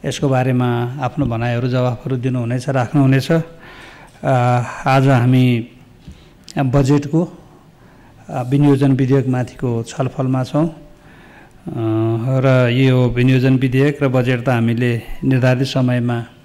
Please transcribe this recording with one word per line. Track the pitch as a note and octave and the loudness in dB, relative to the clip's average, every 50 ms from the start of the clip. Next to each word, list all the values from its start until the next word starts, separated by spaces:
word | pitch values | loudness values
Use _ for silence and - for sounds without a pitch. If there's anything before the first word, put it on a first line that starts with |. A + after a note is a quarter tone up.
| - | -6
यसको | D3 B2+ - - C#3 | -6 -4 -2 0 0
बारेमा | C3+ B2+ B2+ C3 B2+ B2 B2 B2 A#2+ A#2+ A#2+ A#2+ B2+ D3 | 0 2 0 0 0 0 0 0 0 -2 -2 -4 -6 -6
आफ्नो | C3+ B2 - - C#3+ | -6 -6 -4 -4 -4
भनाइहरू, | B2 A#2+ A2+ A#2 B2 A#2+ A#2+ B2 B2+ | -2 -2 -2 -2 -2 -2 -2 -2 -2
जवाफहरू | B2 B2+ B2+ B2 A#2 A#2 - B2+ C3 | 0 0 0 0 -2 -4 -6 -6 -6
दिनुहुनेछ, | B2+ A#2+ C3 B2+ B2+ A#2+ A#2 B2 B2+ - - | -2 -2 -2 -2 -2 -2 -4 -4 -4 -4 -2
राख्नुहुनेछ। | C3 C3 A#2+ G#2 - D3 C3+ C3 C3+ C3+ C3 - | -2 -2 -2 0 2 2 4 4 2 2 2 0
अ, | E3+ D#3 - - - - - - - - - - - - - - - - - C3+ C3 B2 A#2+ B2 B2 B2 A#2+ - - - - | 0 0 0 -4 -14 -20 -20 -20 -20 -20 -20 -20 -20 -20 -20 -20 -20 -8 -2 0 0 2 2 2 2 0 -2 -4 -10 -6 -2
आज | C3+ C3 C3+ C3+ C#3 | 2 2 4 4 4
हामी | C#3 B2 A#2+ B2 C3 B2+ B2+ B2+ A#2+ A#2 - - - - - - - - - - - - - - - - - - - D#3 | 4 4 4 4 4 4 4 4 2 0 -4 -8 -16 -20 -20 -20 -20 -20 -20 -20 -20 -20 -20 -20 -20 -20 -20 -10 -4 -2
बजेटको, | C#3 C3 A#2+ C#3+ C3+ B2+ C#3+ C#3+ C#3+ C#3 D3 D#3+ F3 E3+ - - - - - - _ - - _ - - - - - - - - - - | -2 0 2 2 2 4 2 2 0 0 -2 -2 -2 -2 -8 -18 -20 -20 -20 -20 _ -20 -20 _ -20 -20 -20 -20 -20 -20 -20 -20 -16 -10
अ, | - C3 | -8 -6
विनियोजन | B2 B2 C#3 C#3+ D3 C#3+ C#3 C3 C#3+ C3+ | -4 -2 2 4 4 4 4 4 4 2
विधेयकमाथिको | C3+ B2+ C3+ B2 C3+ C#3 C3 C3 B2+ B2+ B2 B2 - - C3+ B2 A#2 A2+ | 2 2 2 2 2 2 2 0 -2 -2 -4 -6 -8 -6 -4 -4 -4 -4
छलफलमा | A2+ - - - C3 B2+ - - C3 C3 C3 C3 B2+ | -6 -8 -6 -6 -6 -6 -4 -4 -4 -2 -2 -2 -4
छौँ, | B2 - D3 D#3+ E3+ | -2 -2 -2 -2 -2
अ, | - - - - - - - - - - - - - - - - - - - E3+ D3+ B2 A2+ A2 A2 A2 A2+ A2+ A2+ A2+ A2+ C3 C3+ C3 | -4 -10 -20 -20 -20 -20 -20 -20 -20 -20 -20 -20 -20 -20 -20 -20 -20 -16 -14 -10 -8 -4 -2 -2 0 0 0 0 -2 -2 -2 -2 -2 0
र | B2+ C3+ C3 B2+ B2 A#2 | 2 2 4 4 2 2
यो | A#2+ B2+ C3+ C3 B2+ B2+ B2+ A#2+ | 2 2 2 2 4 2 2 0
विनियोजन | A2+ B2 B2 C3 C3 C3 B2 C3+ C3+ | 0 0 2 2 2 2 2 2 2
विधेयक | B2+ C3 C3 A#2+ C3 C#3 D3 C#3+ C#3+ | 2 0 0 0 2 0 0 0 0
र | D3 C3+ | -2 0
बजेट | B2 C3 A#2+ B2+ B2+ A#2+ A2+ | 0 0 0 0 -2 -2 0
त | C#3 | -2
हामीले | B2 A#2 A2+ A#2 A#2+ A#2 B2 A#2+ A#2+ A2+ - - - - - | 0 0 0 0 0 0 0 -2 -2 -4 -6 -8 -10 -4 -2
निर्धारित | C3+ C3 B2+ B2 B2+ B2+ B2 C3+ | 0 0 2 2 2 2 0 -2
समयमा | C3 - C3+ B2+ B2 B2 B2 A#2+ B2 A#2+ A#2 A2 - - - _ | -2 -2 -2 0 0 0 0 -2 -2 -4 -4 -8 -10 -18 -20 _